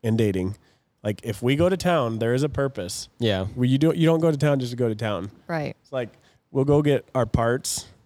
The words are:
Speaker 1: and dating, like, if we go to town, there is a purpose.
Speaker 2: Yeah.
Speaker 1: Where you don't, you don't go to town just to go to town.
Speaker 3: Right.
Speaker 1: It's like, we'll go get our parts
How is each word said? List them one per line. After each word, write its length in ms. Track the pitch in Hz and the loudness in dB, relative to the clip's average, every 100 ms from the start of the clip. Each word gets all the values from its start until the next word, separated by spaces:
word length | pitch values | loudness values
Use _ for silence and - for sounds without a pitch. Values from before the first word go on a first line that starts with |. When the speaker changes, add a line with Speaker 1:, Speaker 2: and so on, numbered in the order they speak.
Speaker 1:
and 160 | 113 113 | 0 2
dating, 380 | 107 95 92 101 _ _ _ _ | 2 0 -4 -6 _ _ _ _
like, 180 | 107 101 | -8 -6
if 200 | 110 104 | -8 -4
we 140 | 123 143 | -2 2
go 120 | 175 | 2
to 80 | 185 | 2
town, 400 | 180 165 117 113 | 0 0 0 -2
there 160 | 113 | 0
is 80 | 127 | 0
a 60 | 147 | -2
purpose. 600 | 139 139 117 90 - - _ | -2 -4 -4 -10 -10 -14 _
Speaker 2:
Yeah. 280 | 117 95 95 | 0 0 -2
Speaker 1:
Where 120 | 123 123 | 0 2
you 120 | 135 | 4
don't, 180 | 160 165 | 2 4
you 100 | 160 | 4
don't 140 | 165 | 4
go 100 | 165 | 2
to 60 | 147 | 2
town 240 | 151 143 | 2 0
just 100 | 123 | -2
to 60 | 120 | -2
go 120 | 120 | -2
to 60 | |
town. 360 | 110 113 95 98 - - | -2 -4 -4 -8 -14 -8
Speaker 3:
Right. 300 | 165 139 - | -6 -6 -12
Speaker 1:
It's 100 | _ | _
like, 180 | 131 120 _ _ _ _ | -8 -8 _ _ _ _
we'll 140 | 135 | -2
go 180 | 139 147 | 2 4
get 240 | 147 135 - | 4 0 -2
our 120 | 131 113 | -2 0
parts 600 | - 117 123 - - - _ | 0 2 0 -2 -8 -10 _